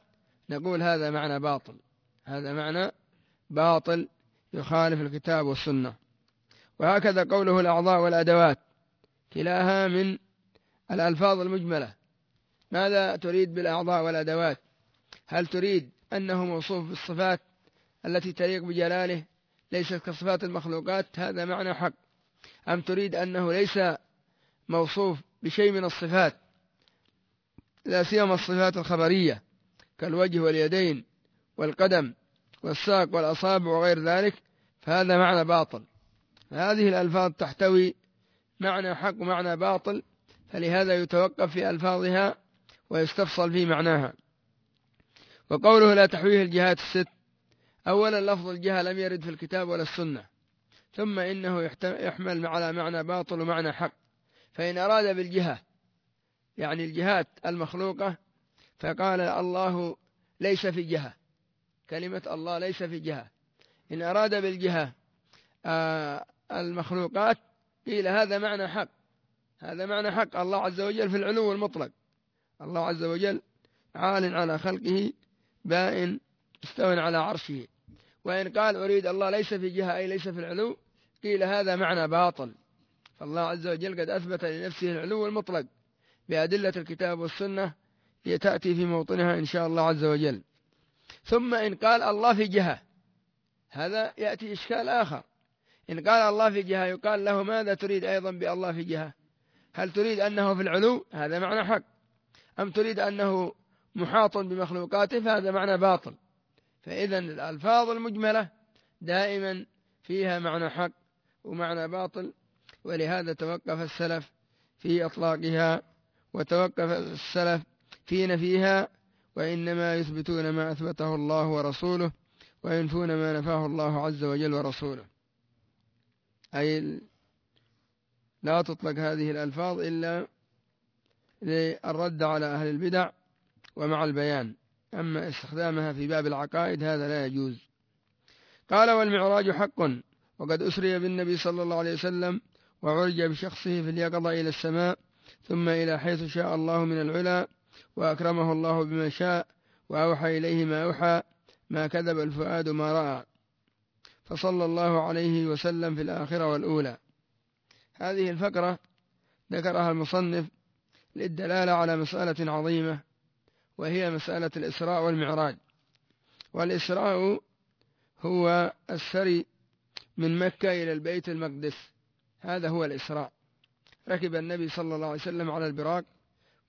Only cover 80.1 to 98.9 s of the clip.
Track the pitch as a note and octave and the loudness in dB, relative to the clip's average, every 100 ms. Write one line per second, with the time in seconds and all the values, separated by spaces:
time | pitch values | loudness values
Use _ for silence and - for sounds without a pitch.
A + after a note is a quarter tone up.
80.1 | F#3+ F3+ F3 E3+ F3+ A3+ - _ _ _ | -4 -6 -8 -6 -4 -4 -6 _ _ _
81.1 | _ G#3 G3 F#3 G3+ F#3+ F3+ F3+ F3 D#3 | _ -2 0 2 2 0 2 2 2 2
82.1 | E3 F3 - B2 G#2+ _ _ _ _ _ | 4 2 0 -10 -12 _ _ _ _ _
83.1 | - D3 D#3+ E3 F3 E3+ D#3+ F#3+ F3 E3 | -16 -8 -4 -2 -4 -4 -6 -6 -6 -4
84.1 | F#3+ F3 F3+ E3+ D#3+ F#3 D#3 F3+ E3 E3+ | -4 -4 -6 -6 -6 -8 -4 -4 -2 -4
85.1 | G#3+ G#3 G#3+ F#3+ F3 B2+ _ _ _ _ | -2 -2 -4 -4 -6 -6 _ _ _ _
86.1 | _ - D#3+ E3 G3+ G3+ F3+ D#3+ D#3+ F3+ | _ -4 0 2 2 0 -2 -8 -4 -4
87.1 | E3+ E3 - G3+ F#3+ F#3+ - _ _ _ | -4 -6 -6 -6 -4 -4 -6 _ _ _
88.1 | _ - F3 G3 F#3 F#3 F3 F3 E3 D#3+ | _ -4 0 0 0 0 0 2 0 0
89.1 | F#3 F3 F3 D#3 F3 E3 E3 D#3+ D#3 D3+ | 0 2 2 0 -2 0 2 2 2 2
90.1 | D3 D3+ G#2+ - _ _ _ _ _ _ | 2 0 -2 -8 _ _ _ _ _ _
91.1 | - - A#3+ A#3+ A#3+ G#3+ G3 A3 A#3 A3+ | -14 0 2 2 0 0 2 4 6 4
92.1 | G#3 A#3+ G#3 G#3+ G3 F3 C3 _ _ _ | 4 4 4 4 2 2 -2 _ _ _
93.1 | _ _ _ _ _ _ C3+ E3+ G#3+ A3 | _ _ _ _ _ _ -6 -4 -2 -4
94.1 | - G#3+ F#3 A3 G#3 - A#3 A#3+ A#3+ F#3 | -4 -6 -4 -8 -10 -4 -4 0 0 0
95.1 | C#3+ - _ _ _ _ _ - E3 E3+ | -4 -12 _ _ _ _ _ -10 -4 4
96.1 | A3+ G#3+ G#3 A3 G3+ F#3 F#3+ F#3 F#3 G#3 | 6 6 4 2 2 -2 0 0 -2 -2
97.1 | G#3 G3+ G3+ G3 A3 G#3 G3 G3 G3 F#3 | 0 0 0 0 -2 0 -2 0 0 0
98.1 | F#3+ F#3 F3+ E3+ F3+ F#3 E3 F3 | -2 -2 -4 -4 -2 -4 -4 -4